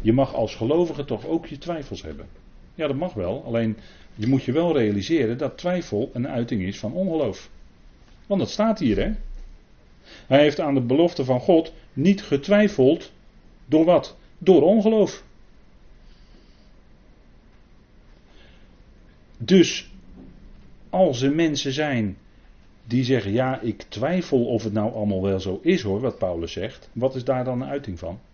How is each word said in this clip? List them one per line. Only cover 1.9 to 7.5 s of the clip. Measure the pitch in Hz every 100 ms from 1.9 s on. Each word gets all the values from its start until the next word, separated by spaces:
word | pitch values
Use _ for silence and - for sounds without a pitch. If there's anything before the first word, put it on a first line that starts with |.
| -
hebben." | 80 73 - - - - -
Ja, | - 156
dat | 135
mag | 175
wel, | 127 90 117
alleen | 127 117 113 104 - - - -
je | 110
moet | 135
je | 131
wel | 131 170 151
realiseren | 110 104 98 165 113 123
dat | 143 -
twijfel | 175 180 170 104 127
een | - 127
uiting | 135 117 117
is | 92 98
van | 107
ongeloof. | 135 190 160 131 92 -